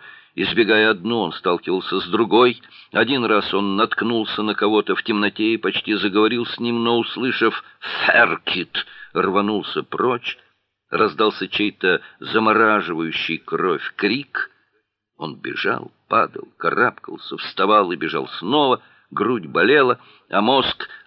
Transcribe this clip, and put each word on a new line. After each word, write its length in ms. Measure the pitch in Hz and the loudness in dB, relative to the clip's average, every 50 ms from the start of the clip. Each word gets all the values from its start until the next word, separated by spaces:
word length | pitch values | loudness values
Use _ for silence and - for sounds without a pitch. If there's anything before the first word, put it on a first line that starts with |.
| - - - - - _ - - | -6 -16 -20 -20 -20 _ -6 -4
Избегая 520 | 95 92 87 113 110 98 110 107 107 110 | -4 -2 2 2 2 4 4 4 4 4
одну, 300 | 110 87 85 113 120 113 | 2 0 -2 -4 -2 -2
он 120 | 95 82 - | -2 -4 -4
сталкивался 640 | - - 90 87 85 - 87 92 92 85 - 90 95 | -4 -2 -2 -2 -2 -2 -2 -4 -2 -2 -4 -4 -4
с 80 | 90 90 | -4 -2
другой. 520 | 92 107 117 98 104 117 123 123 117 - - - - - - _ | 0 0 2 4 4 6 6 4 2 -2 -10 -20 -20 -20 -14 _
Один 340 | - 104 113 117 139 127 117 | 0 0 0 2 0 0 2
раз 300 | 104 107 101 92 - 98 | 2 2 2 2 0 0
он 200 | 98 101 101 98 | 0 0 0 0
наткнулся 680 | 101 110 110 - - 110 117 117 113 107 - - 110 107 | 0 0 0 0 -2 -2 0 0 -2 -2 -2 -4 -4 -4
на 100 | 107 101 | -4 -2
кого-то 420 | - 104 104 110 104 101 - 92 | 0 0 2 2 2 2 0 -2
в 60 | - | -4
темноте 540 | - - 110 101 104 101 - - 110 113 113 | -2 -2 0 0 0 0 0 0 0 0 0
и 20 | |
почти 380 | 107 - 95 - - - 110 107 | 0 -2 -2 -4 -4 -2 -2 -2
заговорил 500 | 95 95 101 92 107 107 110 123 120 117 | -2 -2 0 2 2 2 2 2 -2 -4
с 140 | - - - | -6 -6 -6
ним, 240 | 120 120 117 117 117 | -4 -2 -2 0 0
но, 160 | 117 120 117 | 2 0 0
услышав 640 | 110 - - - 123 127 - - 113 113 - - - - - _ - - - - - | 0 -2 -4 -6 -4 -4 -2 0 0 0 0 -2 -8 -16 -18 _ -12 -10 -6 -2 0
«Феркит», 800 | - 85 - - 85 82 - - - - 92 80 - - - - - - - - - - | 2 4 4 4 4 2 -2 -4 -4 -4 -4 -4 -6 -6 -8 -8 -10 -12 -20 -16 -6 -2
рванулся 680 | 90 90 98 92 101 101 104 107 98 87 - - 78 | -2 0 2 2 0 0 0 -2 -4 -4 -6 -6 -6
прочь. 560 | 69 - - - 104 127 120 120 - - - - _ _ _ _ _ _ _ _ _ _ | -6 -6 -4 -2 0 0 0 -2 -4 -8 -12 -12 _ _ _ _ _ _ _ _ _ _
Раздался 560 | - - 110 98 78 73 110 107 - - 98 | 0 0 0 0 0 0 0 0 0 -2 -6
чей-то 540 | 90 - - 104 101 - - - 92 87 - - - - - | -6 -4 -2 -2 -4 -4 -2 0 0 0 0 -2 -8 -20 -16
замораживающий 1200 | - - - 113 110 107 104 107 113 107 107 101 82 87 85 80 82 80 78 - - - 82 - | -8 -2 0 2 2 4 4 4 4 4 4 2 0 -2 -4 -4 -4 -4 -4 -6 -6 -6 -6 -8
кровь 420 | - - 82 78 87 92 80 69 - - - | -6 -6 -4 -2 0 0 -2 -2 -4 -8 -6
крик. 560 | - 101 101 117 139 143 - - - - - _ _ _ _ _ _ _ _ _ _ _ _ _ | -2 -2 -2 -2 -2 -6 -6 -6 -6 -6 -8 _ _ _ _ _ _ _ _ _ _ _ _ _
Он 200 | - 78 76 65 | -12 -12 -12 -10
бежал, 540 | - - - 64 - - 101 - - - - _ _ _ | -10 -12 -10 -8 -6 -4 -4 -4 -4 -8 -12 _ _ _
падал, 400 | - 104 113 82 69 - - - - _ | -2 0 0 0 0 -4 -10 -16 -16 _
карабкался, 800 | - 82 85 - - 123 117 - - - - 85 82 - - - | -6 -4 -2 0 2 0 0 0 -4 -12 -16 -16 -14 -14 -12 -12
вставал 540 | 80 - - - - 95 101 107 104 98 87 | -10 -10 -8 -4 -2 2 4 4 4 4 2
и 40 | 87 | -2
бежал 320 | 76 82 76 80 73 67 - - | -4 -4 -4 -4 -4 -6 -6 -8
снова. 460 | - 82 98 139 151 143 131 120 - - - _ _ _ _ | -10 -4 0 0 2 4 2 2 0 -2 -8 _ _ _ _
Грудь 380 | - - 101 117 127 110 82 | -4 -2 0 0 0 -2 -4
болела, 520 | 69 64 82 87 120 147 147 135 123 113 - - - - _ _ - | -2 0 2 4 6 6 6 6 4 2 -2 -6 -18 -20 _ _ -2
а 120 | - 101 | 0 2
мозг 460 | 107 120 139 131 123 - - - - - - - - | 2 4 4 2 2 0 -4 -8 -10 -16 -16 -16 -2